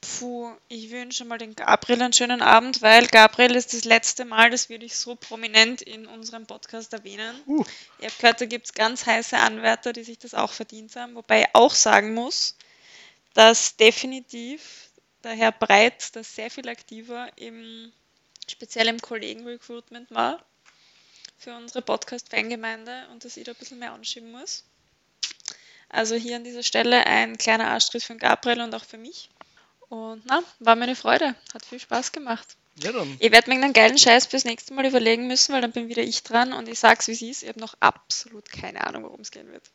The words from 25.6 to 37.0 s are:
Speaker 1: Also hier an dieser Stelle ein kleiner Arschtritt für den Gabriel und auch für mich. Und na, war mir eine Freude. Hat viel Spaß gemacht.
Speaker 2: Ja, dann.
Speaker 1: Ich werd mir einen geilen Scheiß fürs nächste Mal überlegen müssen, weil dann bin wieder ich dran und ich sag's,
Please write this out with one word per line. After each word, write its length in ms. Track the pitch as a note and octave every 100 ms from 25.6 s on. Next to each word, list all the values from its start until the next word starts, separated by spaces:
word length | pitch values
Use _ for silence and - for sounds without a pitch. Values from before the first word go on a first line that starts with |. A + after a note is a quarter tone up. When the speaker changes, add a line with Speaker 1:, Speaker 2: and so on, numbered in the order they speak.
| _ _ _
Speaker 1:
Also 260 | - A3 A3+
hier 220 | A#3 A#3+
an 60 |
dieser 200 | A#3+ A#3+
Stelle 420 | A#3+ A3+ A#3 B3 -
ein 320 | A3 A3+ A3+
kleiner 300 | - A3 A3
Arschtritt 360 | A3+ - A#3+
für 100 | -
den 60 | A3+
Gabriel 420 | - A3+ B3 A#3+
und 120 | A#3
auch 120 | A3+ -
für 120 | A3+
mich. 320 | A#3 F4 - _ - _ _ _ _
Und 340 | A3+ A3 A3 A#3+
na, 160 | C#4 F4 _
war 160 | A3+ A3+
mir 80 |
eine 120 | A#3+ B3+
Freude. 400 | A3+ B3 D4+ A#3+ -
Hat 120 | A3+ -
viel 140 | B3
Spaß 340 | - A#3 B3+
gemacht. 420 | - C#4 A3+ - - _ -
Speaker 2:
Ja, 140 | D3+
dann. 260 | A#3+ D3+ C3+
Speaker 1:
Ich 120 | A3
werd 160 | A3+ A#3
mir 80 | B3+
einen 180 | C#4
geilen 240 | B3 A3 C4+
Scheiß 280 | B3+ A#3 B3+
fürs 200 | C4+ B3
nächste 280 | A3+ -
Mal 120 | C4+ C4+
überlegen 420 | C4 A3+ A3+ B3
müssen, 260 | B3+ -
weil 80 | C#4
dann 100 | A#3+
bin 180 | A#3+ A#3
wieder 120 | A#3
ich 220 | A#3+ A3+
dran 300 | - A#3 B3+
und 140 | C4 A3+
ich 120 | A#3
sag's, 280 | A#3 A#3+